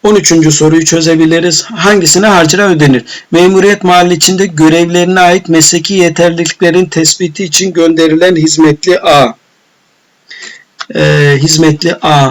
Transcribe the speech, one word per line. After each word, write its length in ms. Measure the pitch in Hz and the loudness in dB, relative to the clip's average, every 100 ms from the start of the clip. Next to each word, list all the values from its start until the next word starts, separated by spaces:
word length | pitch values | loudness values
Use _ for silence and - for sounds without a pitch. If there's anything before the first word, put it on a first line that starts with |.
On 120 | 208 | 2
üçüncü 380 | 208 160 165 156 | 0 2 0 2
soruyu 320 | 151 156 160 | 2 2 0
çözebiliriz. 800 | 160 165 160 160 160 165 175 170 | 0 -2 0 0 2 0 -2 -4
Hangisine 640 | - 214 190 208 165 185 214 | -8 -4 0 0 0 0 2
harcına 400 | 190 156 180 202 | 2 0 0 0
ödenir? 380 | 160 147 127 - - _ | 2 2 0 -4 -20 _
Memuriyet 540 | 170 180 190 196 202 | 0 2 2 2 0
mahalli 300 | 180 180 180 | 2 2 2
içinde 320 | 170 - 185 196 | 0 -2 -2 -4
görevlerine 760 | 156 156 165 170 175 175 185 | 0 2 2 0 0 0 2
ait 280 | 175 180 180 | 2 0 0
mesleki 460 | 165 156 175 160 | 0 0 -2 -4
yeterliliklerin 920 | 196 175 156 170 170 165 - 170 175 175 | 0 0 0 -2 0 -6 -2 0 0 -2
tespiti 580 | 165 160 - 180 147 | -2 -4 -4 -8 -8
için 280 | 185 160 190 | -6 -4 -4
gönderilen 640 | 170 165 160 165 160 180 170 | 0 0 2 0 2 0 0
hizmetli 640 | 156 151 156 147 - 180 | -2 2 0 0 -2 -2
A. 340 | 170 147 120 - _ _ _ _ _ _ _ _ _ - - - _ _ - | 0 0 0 -4 _ _ _ _ _ _ _ _ _ -20 -20 -20 _ _ -10
Ee, 420 | 151 151 147 143 139 | -2 0 2 2 0
hizmetli 520 | 151 151 160 151 170 - | 0 0 0 0 -4 -4
A. 280 | 160 147 135 | 0 0 0